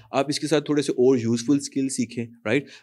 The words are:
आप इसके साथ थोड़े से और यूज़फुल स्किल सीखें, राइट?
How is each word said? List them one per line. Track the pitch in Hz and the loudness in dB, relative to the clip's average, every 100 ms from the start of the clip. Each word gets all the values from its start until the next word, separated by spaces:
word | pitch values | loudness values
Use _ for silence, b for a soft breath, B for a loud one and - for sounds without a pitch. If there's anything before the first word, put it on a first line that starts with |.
| B | B
आप | 127 139 | -4 -2
इसके | 143 147 | -2 0
साथ | 151 | 0
थोड़े | 147 147 | 0 0
से | 143 | 0
और | 131 127 131 | 2 4 4
यूज़फुल | 113 117 117 143 | 2 0 2 0
स्किल | 139 143 135 | 0 -4 -2
सीखें, | - 117 127 117 - 107 | -2 -4 -6 -10 -8 -2
राइट? | 135 143 B | -2 -2 B